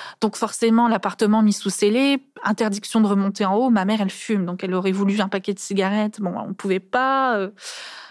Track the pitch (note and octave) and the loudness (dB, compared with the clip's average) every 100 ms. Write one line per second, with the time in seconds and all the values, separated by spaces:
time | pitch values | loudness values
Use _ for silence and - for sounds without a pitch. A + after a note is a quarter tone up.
0 | - - G#3+ - G#3+ - A3+ A3+ A#3+ G#3 | -18 -4 -4 -2 -6 0 4 4 4 2
1 | F#3+ - G#3 A3 G#3+ G3+ G3 - G#3 A#3+ | -2 0 2 4 4 2 -2 0 2 4
2 | C#4 C4+ - - G#3 G#3+ G#3+ G3+ - A3+ | 2 0 -4 -6 -4 -2 -2 -4 -2 2
3 | G#3+ G3 G3 G3 G3 G#3 C4 G#3+ F#3+ G#3+ | 2 2 0 -2 0 2 4 2 2 0
4 | F#3+ - - G3+ F3 F3+ F#3 F#3 F#3+ F#3+ | -2 -4 -4 -2 -2 -4 -2 0 0 0
5 | G3 G#3 G3 G3 G#3 G3 - G3 F#3+ G#3+ | 2 2 0 -2 -4 -6 -4 -2 0 0
6 | G#3+ G#3+ F#3 G3 G3+ G3+ G3 F#3 F#3 B3+ | -2 -4 -6 -6 -8 -6 -2 -2 0 0
7 | C4 C4+ C4 G#3+ F#3+ G3+ - - - - | 2 2 2 0 -4 -8 -16 -16 -16 -18
8 | - | -20